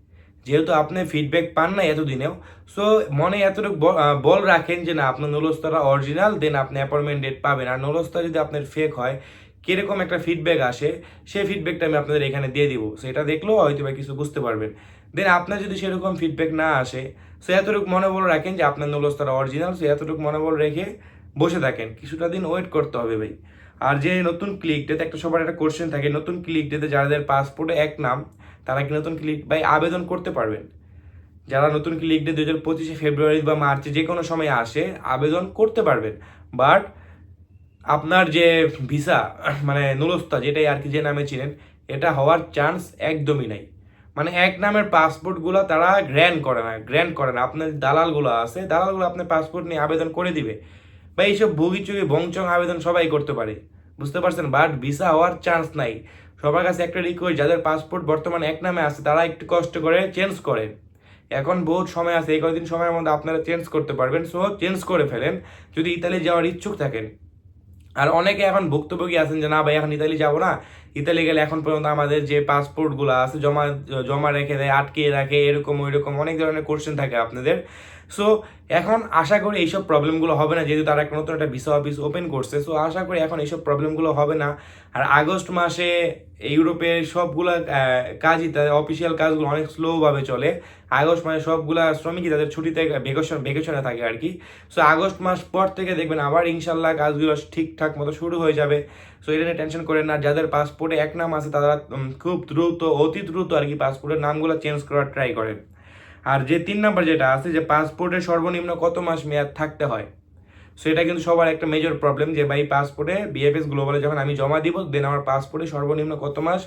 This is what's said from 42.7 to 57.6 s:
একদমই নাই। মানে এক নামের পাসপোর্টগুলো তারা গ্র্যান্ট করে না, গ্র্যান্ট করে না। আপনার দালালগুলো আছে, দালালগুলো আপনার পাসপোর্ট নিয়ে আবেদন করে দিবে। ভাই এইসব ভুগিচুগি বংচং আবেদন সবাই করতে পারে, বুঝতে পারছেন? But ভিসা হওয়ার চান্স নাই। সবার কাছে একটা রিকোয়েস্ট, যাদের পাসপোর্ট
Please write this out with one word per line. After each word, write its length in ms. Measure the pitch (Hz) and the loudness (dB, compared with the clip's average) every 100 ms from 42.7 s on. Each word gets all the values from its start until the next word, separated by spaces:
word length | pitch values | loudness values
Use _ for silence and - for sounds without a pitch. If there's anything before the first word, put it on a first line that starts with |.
| 180 175 - | -2 -8 -6
একদমই 480 | 139 160 143 143 113 | -4 -2 0 -2 -4
নাই। 180 | 104 - - - - - | -8 -14 -20 -20 -20 -10
মানে 160 | 139 160 | -6 -2
এক 280 | 175 185 180 | 2 2 2
নামের 240 | 202 208 | 0 2
পাসপোর্টগুলো 800 | 202 170 160 - 170 175 160 190 | 4 4 4 2 -6 -4 0 2
তারা 380 | 190 160 175 196 | 4 4 4 4
গ্র্যান্ট 420 | 147 139 175 160 | 4 4 4 4
করে 200 | 135 120 | 0 -2
না, 140 | 113 113 | -2 -6
গ্র্যান্ট 340 | 107 147 170 | -2 0 0
করে 160 | 143 131 | -2 -2
না। 80 | 123 | 0
আপনার 380 | 127 151 156 147 | -2 -2 -6 -2
দালালগুলো 500 | 135 156 165 147 131 | 2 2 2 2 2
আছে, 320 | 117 117 180 | 0 -2 -6
দালালগুলো 440 | 190 160 190 190 | 0 0 0 0
আপনার 200 | 180 175 | -2 -4
পাসপোর্ট 420 | 175 160 156 175 170 | 0 0 0 -6 -4
নিয়ে 120 | 160 | -2
আবেদন 300 | 151 160 160 | 0 0 -2
করে 200 | 165 180 | -2 -2
দিবে। 220 | 156 110 104 - - - - - - | -2 -4 -8 -16 -20 -20 -20 -6 0
ভাই 80 | 202 | 2
এইসব 220 | 208 220 | 4 2
ভুগিচুগি 460 | 151 175 196 190 202 | 2 0 0 -4 -4
বংচং 440 | 160 151 175 180 | 0 0 0 -2
আবেদন 340 | 180 175 175 170 | 0 0 0 -2
সবাই 280 | 165 175 160 | 0 2 2
করতে 260 | 151 143 | 0 -2
পারে, 220 | 117 110 107 - - - - | -4 -6 -8 -16 -20 -20 -10
বুঝতে 200 | 143 175 | -6 -2
পারছেন? 260 | 175 170 | 0 0
But 260 | 147 135 160 139 | 0 2 2 0
ভিসা 280 | 135 143 180 | -4 0 4
হওয়ার 220 | 156 175 180 | 4 4 2
চান্স 260 | 180 165 160 | 0 0 0
নাই। 280 | 143 120 113 - - - - | -4 -4 -6 -14 -20 -20 -4
সবার 220 | 147 165 | 0 2
কাছে 200 | 180 170 | 2 0
একটা 180 | 170 185 | -2 -2
রিকোয়েস্ট, 360 | 175 175 180 147 | -4 -2 0 2
যাদের 160 | 147 | 2
পাসপোর্ট 480 | 170 | 4